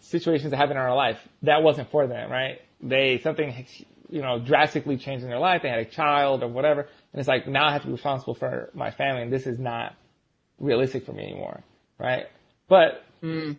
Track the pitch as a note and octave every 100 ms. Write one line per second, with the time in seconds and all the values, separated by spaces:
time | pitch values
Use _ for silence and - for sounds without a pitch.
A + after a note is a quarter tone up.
0 | - E3+ E3+ D#3 D3 C3+ C#3+ C#3 B2+ B2+
1 | B2+ A2 - - C#3+ D3+ D#3+ C#3+ A#2+ D3+
2 | C3+ A#2 A2+ B2+ C3 B2+ _ _ B2 C3
3 | C3+ B2 D#3+ D#3 D3 B2 C3 - - _
4 | - D#3 C3+ A#2+ A#2+ C#3+ D3+ D#3 D3 C3
5 | - C3 B2+ A#2+ F3 F3 C#3+ A#2 A2+ -
6 | D3+ C#3+ C#3+ C3 B2 A#2+ D3 C#3+ C#3+ _
7 | _ C#3 C#3 B2+ - C3+ D3+ C#3+ C3 B2
8 | C#3+ C3+ C3 B2 C3 B2 A#2+ - A#2 -
9 | C#3 B2+ A#2+ C3 C3 A#2+ B2+ A#2 G#2 -
10 | _ _ _ _ _ - C#3 A#2+ C3+ C3+
11 | - G2+ G2+ - - - - _ _ -
12 | B2 B2+ - _ _ _ - F#3 D#3+ -
13 | - - E3 D#3+ D#3